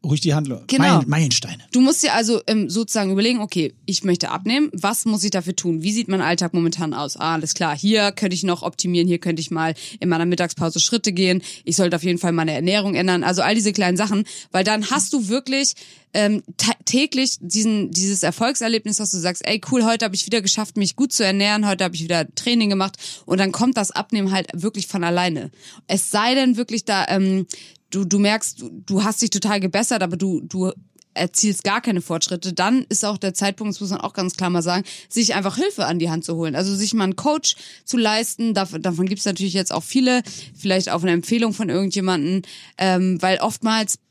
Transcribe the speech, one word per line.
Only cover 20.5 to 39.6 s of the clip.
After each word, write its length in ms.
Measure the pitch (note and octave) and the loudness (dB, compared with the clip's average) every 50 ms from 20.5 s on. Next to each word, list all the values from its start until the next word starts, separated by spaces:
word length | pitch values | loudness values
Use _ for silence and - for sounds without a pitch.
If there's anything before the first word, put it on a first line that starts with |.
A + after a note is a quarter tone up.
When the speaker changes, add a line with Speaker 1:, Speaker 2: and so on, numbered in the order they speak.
| - G#3+ G#3+ - - | -2 -2 -4 -4 -2
Speaker 2:
mich 180 | G#3+ G3+ F3 - | 0 -2 0 2
gut 160 | - C#4 B3+ | 0 0 0
zu 120 | - - G#3+ | 2 0 2
ernähren, 420 | F#3+ F#3+ G3 G3+ G#3 G#3 G#3+ G#3 | 2 2 2 2 2 2 2 2
heute 160 | G3+ G3 F#3 F#3+ | 2 2 2 0
hab 100 | F3+ F3 | -2 -2
ich 80 | D#3 E3 | -4 -2
wieder 300 | E3 F3 E3 D3+ - _ | 0 0 0 0 -2 _
Training 360 | - - A#3+ A#3+ A#3 A3 G3+ | -6 -2 2 2 2 4 2
gemacht 260 | G3 F#3+ F#3+ F#3+ - - - - - - - | 2 2 0 -2 -4 -10 -14 -14 -14 -16 -4
und 140 | - F3 F#3 | -2 2 2
dann 120 | G3 F#3+ | 2 0
kommt 240 | - - A#3 B3+ C4 | 2 2 2 2 2
das 160 | A3+ G3+ - | 2 -2 -2
Abnehmen 400 | - - G3+ _ A3+ G#3 G3 F#3+ | -2 -6 -4 _ -2 0 0 2
halt 160 | F#3+ F#3+ - - - | 0 0 -2 -4 -8
wirklich 340 | E3+ F3 A3 - G3+ - | -4 -4 -4 -4 -4 -8
von 160 | - - F#3+ E3+ | -4 -4 -2 0
alleine. 480 | E3+ F3 F3+ F3+ F3+ D#3+ C3+ - D3+ _ _ - - - - _ | 0 2 2 0 0 -2 -4 -6 -10 _ _ -20 -20 -20 -20 _
Es 220 | - E3 - - - | -2 -2 -2 0 0
sei 240 | - G#3 G#3+ A#3+ B3+ | 0 2 2 4 4
denn 220 | C4+ C4 B3+ A#3+ | 4 4 4 2
wirklich 300 | A3 B3 - G#3+ A3 - | 2 0 -2 -4 -4 -2
da, 200 | - G3+ F#3+ - - | 0 0 0 2 0
ähm, 360 | G3 G3 F#3+ F#3+ F#3+ F#3+ F3+ _ - - - - - _ _ _ | 2 2 2 2 2 0 -2 _ -8 -14 -14 -20 -20 _ _ _
du, 160 | - F#3+ G3+ | -4 -4 -2
du 140 | E3+ F#3 G3+ | 0 2 2
merkst, 420 | G3+ G3+ G#3+ A3 - - - - | 4 2 2 0 -2 -6 -8 -10
du, 80 | A#3 - E3 G3+ F#3 | -14 -14 -14 -16 -8
du 180 | - G3 F#3+ G#3 | -2 -2 0 0
hast 180 | G#3+ G#3+ - | 0 0 -2
dich 80 | A#3 A3 | -2 -2
total 300 | - G3 - G#3+ G#3 G3+ | -2 -2 0 0 0 0
gebessert, 420 | F#3+ F#3 D#3 G3 A#3 - B3 G#3 | 0 0 0 0 0 0 0 0
aber 160 | F#3 F3 F3+ | 0 -2 -2
du, 240 | E3 G3 F#3+ F3+ - | -2 -2 -2 -2 -4
du 300 | - E3 - F#3 F#3 F#3 - - - _ _ _ _ _ _ | -6 -6 -4 -2 -2 -2 -4 -8 -20 _ _ _ _ _ _
erzielst 500 | - F3+ F3 - G#3 G#3+ G#3+ F#3+ - - | -4 -4 -2 0 2 2 2 0 0 0
gar 180 | G3+ G3+ A#3 | 0 0 0
keine 200 | - A#3+ G3+ F3 | 0 0 0 0
Fortschritte, 520 | - - E3 E3 - - F#3 E3+ E3 F#3 E3+ | -2 -2 -2 -2 -2 -4 -4 -6 -6 -6 -2
dann 320 | - F3+ G#3 B3 C4 B3 _ | 0 2 2 2 0 0 _
ist 140 | A#3 - - | -2 -2 -2
auch 140 | G#3 G#3 | -2 -2
der 160 | F#3 - G3 F#3 | -2 -4 -4 -2
Zeitpunkt, 400 | - G3 G3 G3 - A3 G#3 G3 | 0 -2 -2 -2 -2 -6 -6 -6
das 60 | - | -6
muss 80 | G#3 F#3 | -6 -6
man 120 | F#3+ - | -6 -4
auch 120 | - G3+ - | -6 -6 -4
ganz 220 | G3+ F#3 F#3 - | -4 -4 -4 -4
klar 140 | - F#3+ F3 | -2 -2 0
mal 120 | F3+ F3 | 0 0
sagen, 240 | D#3+ F3 F3 F#3 F#3+ - - - - _ | 0 0 0 -2 -2 -6 -12 -16 -14 _
sich 260 | - A#3 A#3 G#3+ - | 0 0 0 2 0
einfach 220 | G3+ F#3 G3 D#3 | 0 -2 -2 0
Hilfe 280 | A3+ F4 G#4 - - E3+ | 0 -2 -2 0 -2 -2
an 140 | B2+ E3+ F3 | -2 0 0
die 100 | E3 E3+ | 0 -2
Hand 140 | D#3+ E3+ - | -2 -4 -4
zu 120 | - E3+ | -4 -4
holen. 200 | E3 E3 D#3+ C3 | -2 -2 -2 -2
Also 180 | D3+ F#3+ G3 G3 | -2 0 0 0
sich 180 | G3 G#3 G#3 - | -2 -2 0 0
mal 100 | A3 G3 | 0 0
einen 120 | F#3+ F#3 | 0 -2
Coach 400 | - - D4 D4+ D#4 - - - - - - - - _ | 0 0 0 0 2 0 -2 -2 -2 -12 -20 -20 -16 _
zu 120 | - - | -2 0
leisten, 560 | A#3+ A3+ G#3+ G#3+ A3 A#3 - - - A#3 A3+ G#3 | 2 2 2 2 0 0 -2 -4 -2 -2 0 2
dav-, 260 | G3 F#3+ F#3 G#3 D#3+ | 0 0 -2 -4 -4
davon 280 | E3 F#3 E3+ D#3+ F#3 | -2 -2 0 0 0
gibt's 180 | F#3 G#3 G3 - | -2 -2 -2 -2
natürlich 280 | G#3 F#3 F3 F#3+ F#3+ E3+ | -4 -2 -2 -2 -2 0
jetzt 200 | G3 | -2